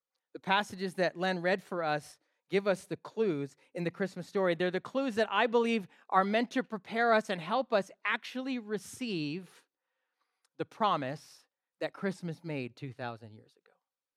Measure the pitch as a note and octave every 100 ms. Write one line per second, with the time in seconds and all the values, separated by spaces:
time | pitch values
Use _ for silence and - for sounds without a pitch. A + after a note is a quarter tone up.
0 | _ _ _ - - G3 G#3 F#3+ F#3+ F3+
1 | E3+ - F#3 F#3 E3+ G3 - F3+ D#3+ D3+
2 | - - _ _ - F#3+ G3+ F#3 - D#3+
3 | - - A3 D3 C#3 - _ F3+ E3+ E3+
4 | F#3+ F#3 E3 G3+ F#3+ E3+ F3+ F3+ - C4
5 | C4+ G#3 G#3+ G3 A#3+ A#3 A#3 A3+ F3+ _
6 | - F#3 G3 A3 A#3+ C4+ G3 G#3+ - A3+
7 | A#3+ A3 G#3+ F#3 D#3+ A#3 - G#3 G3 -
8 | G3+ A3+ - B3+ C4 B3 G#3 G#3 - -
9 | B3 F3+ D3 E3+ F3 - _ _ _ _
10 | _ _ _ _ _ - D#3+ - G#3+ E3
11 | C3 D3+ - - _ _ _ - D#3 -
12 | G3 F#3 E3+ D#3 E3 D3 A#2+ A#2 C#3+ A#2+
13 | B2 A2+ A2+ G#2+ A2+ _ _ _ _ _
14 | _